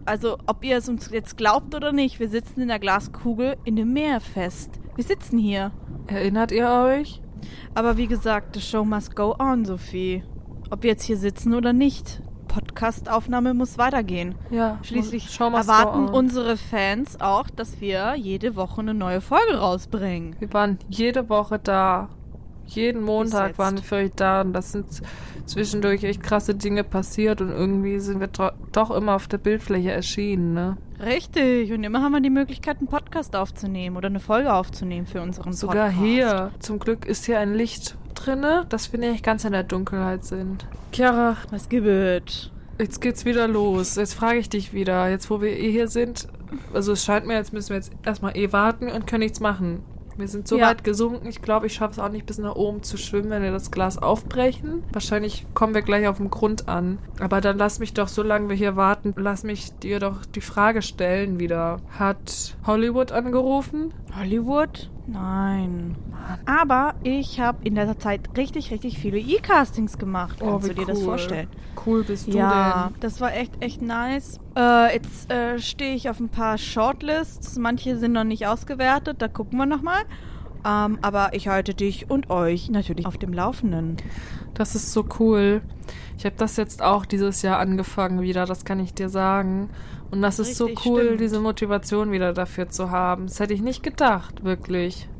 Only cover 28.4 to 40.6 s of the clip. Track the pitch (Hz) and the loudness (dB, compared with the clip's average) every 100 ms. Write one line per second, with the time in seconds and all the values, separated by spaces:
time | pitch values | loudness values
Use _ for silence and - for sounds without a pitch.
28.4 | 190 - - 208 220 220 208 196 - 196 | -2 -2 -2 0 2 2 2 0 0 -2
29.4 | 208 214 - 190 185 190 180 - 202 190 | 2 2 2 0 2 0 -2 -2 0 0
30.4 | 170 170 180 190 - - 208 294 - 339 | 2 0 0 -4 -8 -6 -2 -2 0 2
31.4 | 262 240 214 226 214 240 285 285 269 269 | 4 4 2 -2 0 2 4 4 4 4
32.4 | 277 - - 294 269 294 - 330 277 196 | 2 -2 -4 -2 -2 -2 -4 -6 -2 -2
33.4 | 196 - 202 185 180 180 190 196 - 220 | -2 -4 -6 -4 -4 -4 -2 -2 2 2
34.4 | 277 190 185 - 185 175 180 190 175 175 | 4 2 2 -4 -4 -4 -4 -6 -6 -6
35.4 | 165 180 196 196 214 185 214 240 240 196 | -6 -4 0 2 2 4 4 4 4 2
36.4 | 190 - - 208 - 226 - 214 - 226 | -2 -6 -6 -4 -2 -2 -2 -4 0 2
37.4 | 202 214 233 - - - - - 262 269 | 2 0 0 -4 -10 -10 -12 -8 -2 0
38.4 | 285 339 349 220 - 233 240 226 226 220 | 2 2 2 -4 -4 -2 -2 0 0 0
39.4 | 220 196 180 185 190 190 185 185 - 190 | 0 0 0 -2 -2 -2 -2 -2 -4 -6
40.4 | 190 190 | -4 -6